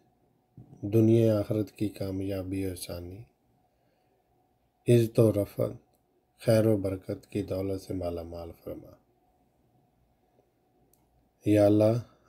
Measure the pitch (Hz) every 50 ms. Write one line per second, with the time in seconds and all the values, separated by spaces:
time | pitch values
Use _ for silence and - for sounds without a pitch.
0 | _ _ _ _ _ _ _ _ _ _ _ - - - - - - 101 101 113
1 | 113 110 113 117 113 113 107 104 101 - 110 107 104 - - - 107 101 - -
2 | 101 95 95 95 95 98 98 95 92 95 95 95 98 95 90 90 - - 90 87
3 | 87 87 92 107 120 - _ _ _ _ _ _ _ _ _ _ _ _ _ _
4 | _ _ _ _ _ _ _ _ _ _ _ _ _ _ _ _ _ - 120 120
5 | 117 110 - - 117 107 101 104 101 - - - 117 113 113 - - _ _ _
6 | _ _ _ _ _ _ _ _ - - 113 110 107 110 110 104 95 98 95 92
7 | - - 101 98 - _ - 104 95 95 95 92 95 98 95 92 - - 95 92
8 | 90 87 85 85 82 85 85 85 85 85 82 - _ 87 87 80 - - - _
9 | _ _ _ _ _ _ _ _ _ _ _ _ _ _ _ _ _ _ _ _
10 | _ _ _ _ _ _ _ _ _ _ _ _ _ _ _ _ _ _ _ _
11 | _ _ _ _ _ _ _ _ _ 104 104 104 101 101 104 107 107 110 117 123
12 | - - _ _ _